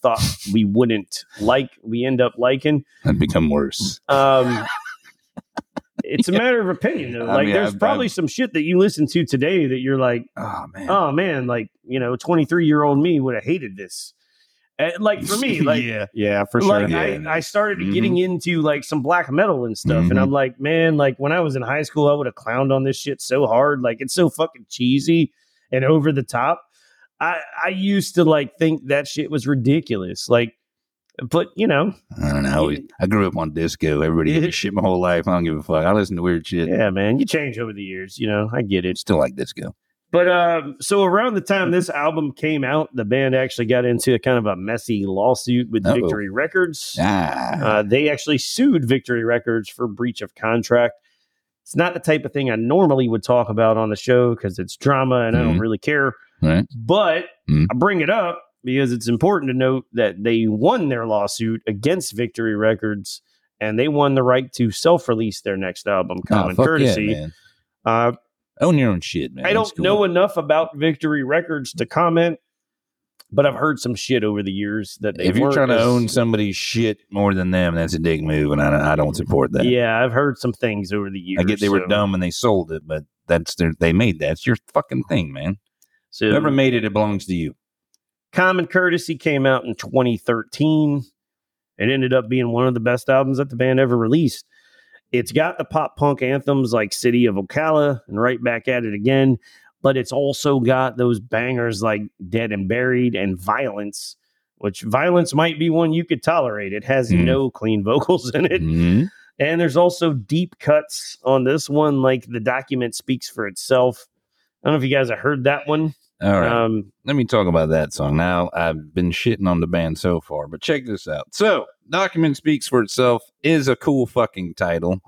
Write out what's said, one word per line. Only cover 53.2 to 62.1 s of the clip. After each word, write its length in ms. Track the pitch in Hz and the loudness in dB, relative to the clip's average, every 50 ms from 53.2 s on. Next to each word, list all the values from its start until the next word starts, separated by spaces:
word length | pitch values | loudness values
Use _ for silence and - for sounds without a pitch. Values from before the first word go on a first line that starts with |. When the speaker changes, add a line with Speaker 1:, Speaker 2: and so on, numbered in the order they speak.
| - | 0
Speaker 1:
talk 240 | - 123 123 113 110 | 2 2 2 2 0
about 280 | 104 113 113 113 110 | 0 2 2 4 4
on 140 | 110 113 107 | 2 0 0
the 60 | 104 | -2
show 400 | - - 127 123 123 123 120 117 | -2 0 2 4 4 4 2 0
'cause 240 | - - 98 90 - | -2 -4 -6 -6 -6
it's 160 | 92 - - | -8 -10 -8
drama 460 | - - 139 139 131 131 127 127 123 117 | -2 0 2 2 2 2 2 2 0 2
and 100 | 113 113 | 2 2
I 40 | - | 2
don't 140 | 80 80 82 | 2 2 0
Speaker 2:
Mm-hmm. 60 | 90 | 0
Speaker 1:
really 180 | 113 113 110 98 | 0 -2 -2 -2
care. 360 | - 147 151 143 135 131 - - _ _ _ _ | -2 -2 0 0 0 0 -2 -6 _ _ _ _
Speaker 2:
Right. 240 | - 156 82 95 104 - 131 | 0 2 2 2 0 -2 -6
Speaker 1:
But 480 | 113 113 113 180 214 202 170 160 180 175 - - _ _ 73 | -6 -2 2 2 4 4 2 0 -2 -4 -8 -16 _ _ 0
Speaker 2:
Mm-hmm. 140 | 76 76 80 92 | 2 2 2 2
Speaker 1:
I 40 | - | 2
bring 260 | 123 165 202 196 170 | 2 2 2 2 2
it 80 | 147 160 | 0 0
up 320 | 214 226 180 170 170 - - _ _ _ | 0 0 -2 -2 -6 -8 -14 _ _ _
because 300 | - 127 127 139 135 123 | -6 -2 0 0 0 0
it's 160 | 123 113 110 120 | -2 -2 -2 -2
important 420 | 120 110 165 196 208 165 143 131 | 0 2 2 2 2 2 0 -2
to 60 | 127 127 | 0 0
note 280 | 131 131 131 127 - _ | 2 2 0 0 -4 _
that 300 | 110 120 113 98 87 95 | -2 0 0 0 0 -2
they 240 | 104 117 117 113 113 | 0 0 2 2 2
won 420 | 107 107 107 123 185 254 233 165 139 | 0 0 2 2 2 2 2 0 -2
their 160 | 123 117 113 | -2 -4 -2
lawsuit 560 | 113 107 104 101 101 - - 113 110 113 107 - | -2 -2 -2 -2 -2 -4 -4 -4 -4 -4 -4 -4
against 500 | 113 104 101 110 147 185 180 - - | -6 -4 -2 -2 -2 -2 -2 -4 -6